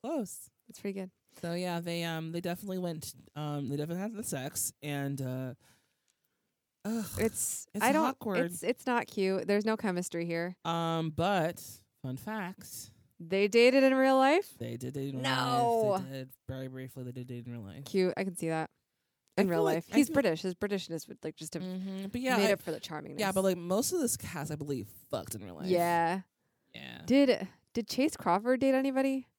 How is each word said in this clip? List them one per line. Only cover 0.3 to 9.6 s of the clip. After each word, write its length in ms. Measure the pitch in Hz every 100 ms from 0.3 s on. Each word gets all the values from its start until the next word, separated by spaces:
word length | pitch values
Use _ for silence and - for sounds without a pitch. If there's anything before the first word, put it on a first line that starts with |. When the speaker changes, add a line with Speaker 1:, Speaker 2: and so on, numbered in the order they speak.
| - - _ _
Speaker 2:
That's 100 | -
pretty 180 | 202 196
good. 140 | 185 _ _ -
Speaker 1:
So 120 | 170 175
yeah, 260 | 180 170
they, 240 | 170 170 165
um, 260 | 160 160
they 80 | 170
definitely 380 | 180 175 202 185
went. 360 | 180 160 - - - 147
Um, 320 | 151 147 135
they 80 | 143
definitely 260 | 156 170
had 140 | 208 208
the 80 |
sex, 480 | - 147 131 - - -
and, 400 | 147 143 139 139
uh, 320 | 131 127 131 - _ _ _ _ _ _ _ _ _ _ _ _ 208
ugh, 200 | 226 196 -
Speaker 2:
It's, 500 | 220 - - - -
Speaker 1:
it's 100 | 202
Speaker 2:
I 80 | 220
don't. 140 | 294 302
Speaker 1:
awkward. 400 | 262 226 180 170
Speaker 2:
It's, 180 | 175
it's 220 | 180 - -
not 200 | 240 -
cute. 380 | - 190 190 190
There's 200 | 202